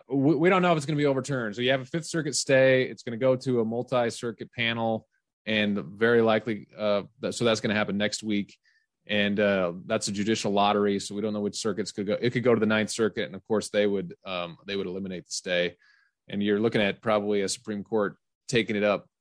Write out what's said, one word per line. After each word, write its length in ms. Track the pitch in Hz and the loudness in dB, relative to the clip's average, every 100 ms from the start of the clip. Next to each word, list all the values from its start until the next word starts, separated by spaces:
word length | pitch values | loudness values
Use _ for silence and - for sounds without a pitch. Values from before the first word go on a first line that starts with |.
| - | -4
we, 240 | 139 135 | 2 4
we 160 | 147 175 | 4 4
don't 140 | 190 | 4
know 80 | 180 | 4
if 60 | 160 | 2
it's 100 | 135 | 0
gonna 100 | 151 | 0
be 80 | 143 | 2
overturned. 500 | 139 - 135 113 104 | 0 -2 -2 -4 -2
So 60 | |
you 80 | 127 | 0
have 120 | 135 | 0
a 40 | 123 | -2
Fifth 220 | 170 160 | -6 -4
Circuit 280 | 170 147 123 | -4 -4 -4
stay. 480 | - 131 135 131 | 2 6 8 6
It's 200 | 127 110 | 2 -4
gonna 140 | - 117 | -10 -2
go 180 | 131 131 | 2 2
to 260 | 131 120 | 2 0
a 40 | 110 | 0
multi-circuit 840 | 117 123 127 117 - 120 104 113 | -2 -2 0 0 -2 -8 -8 -12
panel, 560 | - 117 117 113 110 - _ _ _ 107 | -4 -2 0 0 -2 -6 _ _ _ -2
and 340 | 110 104 101 | 0 0 -2
very 420 | 85 101 117 117 | -6 0 4 4
likely, 460 | 113 110 120 104 - - | 4 2 0 -6 -10 -6
uh, 260 | 104 101 95 _ | 0 0 -2 _
th-, 120 | 98 | -8
so 120 | - 117 | -2 0
that's 160 | 110 | 0
gonna 140 | 120 107 | 0 -2
happen 220 | 101 98 | -2 -2
next 260 | 104 - | -2 -4
week. 340 | 110 101 95 - _ _ _ _ - | -2 -2 -4 -12 _ _ _ _ -6
And, 320 | 104 101 101 | -2 0 2
uh, 320 | 101 98 90 87 87 | 2 2 0 -4 -6
that's 240 | 110 - | -4 -4
a 20 | |
judicial 400 | 101 104 110 107 | -4 -2 -2 0
lottery, 480 | 101 101 104 104 98 | 2 2 2 2 0
so 160 | - 101 | -4 -6
we 60 | |
don't 120 | 107 | -6
know 60 | 104 | -4
which 160 | 104 - | -6 -4
circuits 380 | 110 98 95 | -6 -4 -6
could 140 | - 98 | -6 -4
go. 100 | 101 | -2
It 120 | 120 | -2
could 120 | 123 | 0
go 100 | 120 | 2
to 60 | 113 | 2
the 60 | 107 | 2
Ninth 240 | 107 104 | 2 0
Circuit, 360 | - 110 - 98 | 0 -2 -2 -8
and 80 | 95 | -10
of 120 | - | -4
course 220 | 107 - | -2 0
they 180 | 104 104 | 0 2
would, 260 | 98 87 98 98 | 0 -4 -12 -8
um, 320 | 90 87 80 98 | -6 -6 -10 -8
they 80 | 98 | -6
would 100 | 92 | -6
eliminate 400 | 92 95 92 - | -8 -8 -10 -10
the 40 | |
stay. 460 | - 95 87 87 87 _ _ _ _ _ | -10 -2 0 0 -4 _ _ _ _ _
And 160 | 101 | -4
you're 160 | 101 104 | 0 2
looking 220 | 113 113 | 2 2
at 200 | 101 95 | 0 -2
probably 400 | 117 107 101 104 | 0 0 2 0
a 80 | 95 | -2
Supreme 340 | - - 104 92 | -4 -8 -10 -4
Court 320 | 113 98 - _ _ - | -2 -2 -4 _ _ -2
taking 280 | 120 104 104 | -2 0 0
it 80 | |
up 240 | 104 95 - _ | 2 0 -4 _